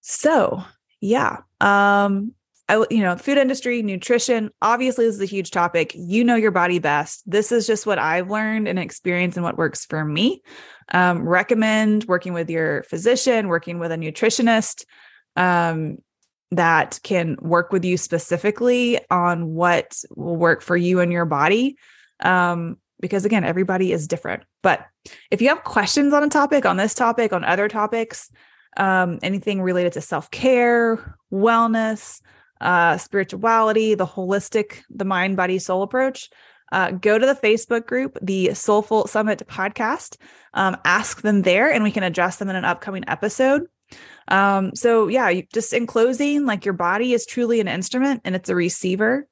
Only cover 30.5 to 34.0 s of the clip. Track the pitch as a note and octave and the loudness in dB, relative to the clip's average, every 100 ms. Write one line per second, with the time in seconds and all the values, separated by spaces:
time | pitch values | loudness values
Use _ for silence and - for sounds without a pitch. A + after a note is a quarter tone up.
30.5 | B3 A#3+ A#3+ A#3 A3+ - - _ G3 A3 | 4 4 4 2 0 -6 -20 _ 0 4
31.5 | A#3 A#3 A3+ A3 G#3+ - - _ _ _ | 4 2 0 -2 -4 -10 -18 _ _ _
32.5 | _ - F3+ E3+ D#3 - G3+ F#3+ F#3+ A3+ | _ 0 2 2 0 -2 -4 -4 -4 0
33.5 | A3+ A3 A3 A3 G#3 | 2 2 2 2 0